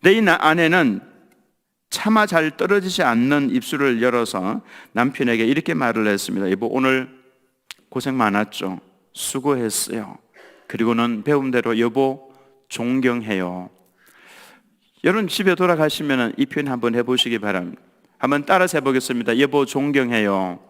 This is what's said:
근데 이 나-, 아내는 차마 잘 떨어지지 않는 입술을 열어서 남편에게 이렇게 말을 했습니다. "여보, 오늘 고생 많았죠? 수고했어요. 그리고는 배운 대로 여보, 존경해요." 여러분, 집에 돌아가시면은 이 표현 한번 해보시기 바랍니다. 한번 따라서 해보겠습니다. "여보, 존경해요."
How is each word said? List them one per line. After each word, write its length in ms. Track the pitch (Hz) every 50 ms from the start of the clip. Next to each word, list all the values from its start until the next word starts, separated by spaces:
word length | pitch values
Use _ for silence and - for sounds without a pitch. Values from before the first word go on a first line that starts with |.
근데 140 | - 180 196
이 80 | 226 220
나-, 160 | 190 160 -
아내는 600 | - 156 156 170 170 160 170 180 165 123 104 90 - - - - _ _ _ _ _ _ _ _ _ _ _ _ _ _
차마 360 | - - - 214 220 220 214
잘 240 | 208 196 165 156 156 156
떨어지지 460 | - - 180 202 208 185 190 175 - 175
않는 480 | 131 117 113 120 135 147 147 143 123
입술을 500 | 123 127 117 - - 139 139 135 123 113 117
열어서 600 | 127 120 120 117 110 - 98 90 98 - - - - - - - - _
남편에게 520 | 113 120 135 131 - 127 120 117 110 113
이렇게 300 | 117 139 156 160 - 165
말을 320 | 156 135 120 113 113 107
했습니다. 440 | 107 101 98 - - 98 98 98 92
"여보, 160 | 95 95 113
오늘 420 | 110 - 131 131 131 131 131 127 127 - - _ _ _ _ _ _ _ _ _ _ - _ _ _
고생 280 | - 131 123 139 131
많았죠? 640 | 131 117 107 98 104 107 104 - - - 92 92 85 _ _ _ _ _ _ _
수고했어요. 1040 | - - - - 139 127 147 143 127 120 110 104 - - - - 113 104 98 98 - _ _ _ - - - - _ _
그리고는 560 | _ - 123 117 113 117 117 120 120 117 107 104
배운 280 | 143 147 143 135 131
대로 280 | 127 123 110 117 117 110
여보, 540 | 117 120 113 135 135 135 131 147 - - - _ _ _ _ _ _ _
존경해요." 1000 | - - 120 120 127 131 127 127 120 120 110 110 104 95 92 90 90 90 90 92 _ _ _ _ _ _ _ _ _ _ - - - - - - - _ _ _ _ _ _ _ _ _ -
여러분, 240 | 160 185 220 214 165
집에 260 | - - 202 185 180
돌아가시면은 800 | 165 180 180 175 156 156 156 - - 151 143 139 131 120 113 -
이 100 | - 135
표현 220 | 131 - 147 143 139
한번 260 | 127 123 117 120 113
해보시기 420 | 120 120 120 127 123 - 123 117 113
바랍니다. 420 | 101 104 101 92 87 87 - - _ _ _ _ _ _ _ _
한번 260 | - 131 143 147 143
따라서 340 | - 190 185 180 165 - 156
해보겠습니다. 600 | 131 139 131 131 127 - 131 120 113 113 117 123
"여보, 260 | 143 143 135 147 139
존경해요." 920 | 123 - 139 139 147 143 139 131 120 120 113 107 101 98 95 95 92 87 85 - _